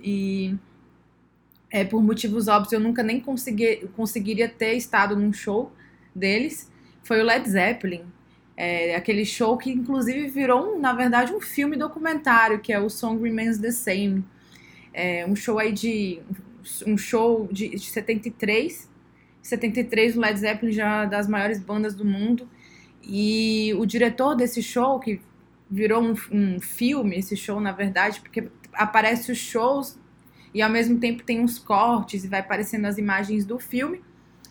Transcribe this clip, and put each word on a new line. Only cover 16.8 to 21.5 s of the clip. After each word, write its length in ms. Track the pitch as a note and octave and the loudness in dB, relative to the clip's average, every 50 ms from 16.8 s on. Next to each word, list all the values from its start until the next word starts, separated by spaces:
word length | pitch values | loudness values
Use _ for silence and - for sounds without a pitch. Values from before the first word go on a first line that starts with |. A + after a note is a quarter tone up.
| - G#3+ | -2 0
um 100 | G#3+ G3+ | 0 0
show 500 | - - - A3+ A3+ A#3 A#3 A3 G#3+ F3 | 0 0 0 2 4 4 4 2 0 -4
de, 180 | G3 F#3+ A3 - | -4 -4 -6 -4
de 160 | - G3+ - | -6 -8 -8
setenta 420 | - - A3+ G#3+ - A3+ G#3+ - A#3+ | -6 -8 -6 -2 -2 -2 -2 -2 -6
e 40 | |
três. 580 | - - A3+ G3+ G#3+ A3+ C#4 E4+ - - - - - - _ _ _ _ _ _ _ _ | -8 -4 0 2 2 2 0 0 -6 -10 -18 -20 -20 -20 _ _ _ _ _ _ _ _
Setenta 420 | - - A#3+ A#3 A#3 A3+ F#3+ B3 | -8 -6 -4 -2 -2 -2 0 0
e 20 | A#3+ | -2
três, 340 | A#3+ A3+ G#3+ A3+ A#3+ A3+ A#3+ | 0 4 4 4 4 4 2
o 20 | |
Led 200 | A3+ G#3+ G#3+ G3 | 2 2 2 0
Zeppelin 320 | G#3 G#3+ A3 G#3+ A#3+ A3+ | 0 -2 -2 0 0 0
já 320 | G#3+ A3 G#3+ G#3 G#3+ G#3+ G#3+ | 0 0 0 0 0 0 0
é 40 | G3 | 0
das 200 | G3+ G#3 G#3 G3+ | 0 0 0 0
maiores 320 | G#3+ G3+ G3+ G#3+ | 0 0 0 0